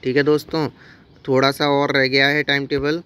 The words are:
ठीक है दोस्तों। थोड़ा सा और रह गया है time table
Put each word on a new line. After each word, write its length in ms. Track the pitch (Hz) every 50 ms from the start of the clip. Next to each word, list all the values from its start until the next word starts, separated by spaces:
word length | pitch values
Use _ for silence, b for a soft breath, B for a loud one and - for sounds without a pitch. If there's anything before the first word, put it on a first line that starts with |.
| -
ठीक 140 | 127 127
है 60 | 143 139
दोस्तों। 440 | 143 151 151 143 - - 160 156 127 - B B B B B B B B - _
थोड़ा 260 | - 135 131 135 139 139
सा 160 | - 151 147
और 220 | 143 139 143 143 -
रह 140 | 143 131
गया 220 | 131 127 139 135 139
है 140 | 143 151 143
time 240 | - 143 139 139
table 360 | 131 147 139 135 143 151 170 175